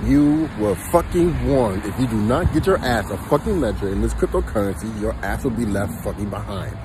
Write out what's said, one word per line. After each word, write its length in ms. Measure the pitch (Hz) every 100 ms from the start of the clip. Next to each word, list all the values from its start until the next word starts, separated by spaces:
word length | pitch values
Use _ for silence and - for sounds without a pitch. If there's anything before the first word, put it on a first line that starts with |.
You 480 | 107 139 147 151 160 -
were 160 | 104 92 -
fucking 540 | 175 170 180 175 139 123
warned. 380 | 139 120 95
If 140 | 101 92
you 80 | 127
do 100 | 110
not 360 | 104 131 175
get 140 | 156 156
your 120 | 190
ass 320 | 131 120 98
a 60 | 98 -
fucking 320 | 147 175 202
ledger 280 | 127 98 101
in 140 | 98
this 100 | 113
cryptocurrency, 880 | - - 92 90 - 101 95 107 107
your 140 | 107 110
ass 200 | 98 101
will 80 | 139
be 120 | 113
left 280 | 117 98 101 -
fucking 240 | - 92 101
behind. 480 | 98 104 101 85 -